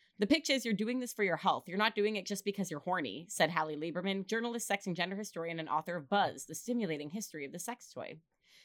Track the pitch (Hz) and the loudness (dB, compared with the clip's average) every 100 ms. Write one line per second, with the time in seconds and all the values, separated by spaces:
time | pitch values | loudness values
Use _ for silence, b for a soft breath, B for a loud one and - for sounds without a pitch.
0 | _ - 202 320 - 269 233 202 220 254 | _ 0 4 4 4 2 2 0 2 0
1 | 247 - 196 156 190 131 - 185 220 220 | -2 0 2 4 4 4 2 2 2 4
2 | 208 214 180 202 202 196 190 147 180 180 | 2 2 -2 -4 -2 -2 -2 -2 -2 0
3 | 127 113 170 - 165 170 156 147 165 165 | 0 -6 -4 2 4 4 0 -2 -4 -2
4 | 190 196 190 226 240 233 - 196 196 170 | 0 -2 -2 -2 -2 -2 -2 -2 -2 -2
5 | 180 196 208 170 165 165 156 156 156 175 | -2 -4 -6 -6 -4 -4 -2 -2 -2 -6
6 | 139 202 165 - - 160 - 247 190 151 | 0 2 2 0 -10 -8 -2 0 0 -2
7 | 147 202 - 156 139 175 - 240 - - | -4 -8 -8 -8 -8 -8 -8 -10 -12 -10
8 | - 160 _ _ b b | -10 -10 _ _ b b